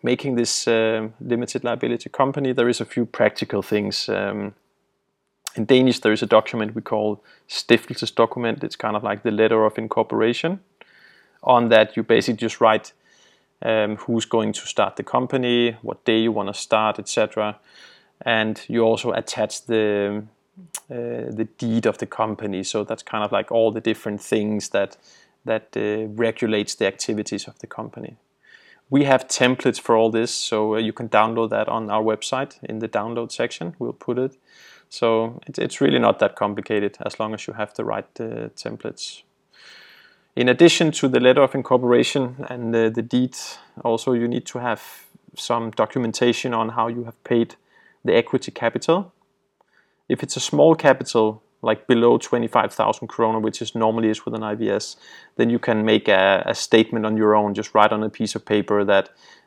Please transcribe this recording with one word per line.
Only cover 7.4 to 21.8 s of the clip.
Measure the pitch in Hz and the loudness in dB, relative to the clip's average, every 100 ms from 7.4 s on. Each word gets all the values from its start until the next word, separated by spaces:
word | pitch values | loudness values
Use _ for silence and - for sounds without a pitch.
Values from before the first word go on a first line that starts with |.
| - | -14
stiftelsesdokument. | - - 117 - 120 117 - 113 - 117 113 | -8 2 2 2 -8 -4 0 0 0 -4 -4
It's | 107 - | -8 -6
kind | 110 107 | -6 -4
of | |
like | 110 104 | -4 -4
the | 117 | -2
letter | 107 110 110 107 | 2 2 4 2
of | - | 0
incorporation. | 110 - 110 113 113 120 165 190 _ _ - _ _ _ _ _ | -4 -2 -2 0 0 0 -4 -6 _ _ -20 _ _ _ _ _
On | - 123 117 | 2 4 6
that, | 110 110 - | 6 4 0
you | |
basically | 110 113 104 110 | 2 2 2 -2
just | 113 - | -4 2
write, | 110 110 - - _ _ _ _ _ _ | 2 2 -2 -18 _ _ _ _ _ _
um, | 117 110 104 107 | -2 0 0 -4
who's | - 117 - | -4 -4 0
going | 113 107 | 0 0
to | - - | -4 -6
start | - 101 - | -2 -2 -2
the | |
company, | - 123 127 131 123 120 120 113 | -4 -2 0 -2 0 2 2 -2
what | 113 - - | -10 -6 0
day | 113 | 2
you | 113 | 2
wanna | 107 98 | 0 -4
start, | 104 - 110 107 104 | -8 -2 0 2 -2
et | 98 | -4
cetera. | - 107 - 107 104 _ - - - _ _ | -2 -2 -2 -6 -6 _ -20 -20 -20 _ _
And | - 113 110 104 - | -2 0 0 -4 -4
you | 117 | 0
also | 113 117 123 | 2 2 -2
attach | - - - 107 - - | -4 -4 -4 -4 -4 -2
the, | 113 107 104 101 104 107 _ _ 190 175 - - | 0 2 0 -2 -4 -8 _ _ -20 -16 -16 -12
uh, | 127 120 120 117 | -10 -8 -8 -8
the | 110 110 - | -6 -6 -4
deed | 117 113 | -2 0